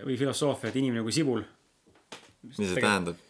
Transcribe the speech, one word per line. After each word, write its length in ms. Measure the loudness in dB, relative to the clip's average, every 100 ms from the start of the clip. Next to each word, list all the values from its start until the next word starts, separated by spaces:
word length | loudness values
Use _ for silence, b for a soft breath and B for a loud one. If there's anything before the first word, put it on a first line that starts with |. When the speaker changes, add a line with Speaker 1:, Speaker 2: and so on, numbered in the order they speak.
Speaker 1:
või 140 | -4 0
filosoofia, 500 | 0 0 0 0 -2
et 80 | 0
inimene 200 | 0 0 0
kui 80 | 0
sibul. 260 | 2 0 -4 -14 _ _ _ _ _ -20 -20 _
Speaker 2:
Mis 140 | -14 -4
see 100 | -2
Speaker 1:
Tegel- 100 | 2
Speaker 2:
tähendab? 360 | 4 2 0 -6 -12